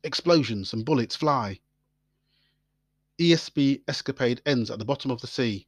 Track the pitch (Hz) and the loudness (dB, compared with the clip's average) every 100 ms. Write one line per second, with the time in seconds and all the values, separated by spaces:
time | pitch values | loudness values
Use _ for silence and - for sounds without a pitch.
0 | 160 - - 175 120 107 95 113 117 151 | -6 -4 4 4 4 -2 -4 -6 0 0
1 | 113 - 156 139 104 95 _ _ _ _ | 0 -2 0 0 -2 -8 _ _ _ _
2 | _ _ _ _ _ _ _ _ _ _ | _ _ _ _ _ _ _ _ _ _
3 | _ - 170 165 - - 139 139 - 143 | _ 0 4 4 2 2 2 2 -4 -6
4 | - 131 127 123 - 135 107 110 113 139 | -6 -2 0 0 0 0 -2 -6 -4 -4
5 | 135 120 - - 120 101 | -4 -6 -6 -4 -2 -4